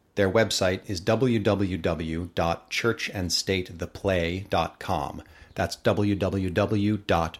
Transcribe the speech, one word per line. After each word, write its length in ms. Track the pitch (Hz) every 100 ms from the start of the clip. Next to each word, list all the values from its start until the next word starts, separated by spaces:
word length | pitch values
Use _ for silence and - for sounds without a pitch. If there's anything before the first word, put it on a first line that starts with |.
| _ -
Their 140 | 98
website 520 | 110 107 - 92 95 -
is 140 | 92
w 380 | 101 113 131 117
w 400 | 101 98 98 90
w 520 | 90 80 80 80 90
dot 340 | - 85 82 -
church 420 | - 117 113 -
and 180 | 104 87
state 460 | - - 95 90 85
the 80 | 87
play 580 | - 98 92 85 92 101
dot 280 | 92 80 -
com. 440 | - 85 69 - - - -
That's 220 | - 87 -
w 380 | 117 101 101
w 360 | 98 95 98 92
w 480 | 87 101 107 101 104
dot 400 | - 87 80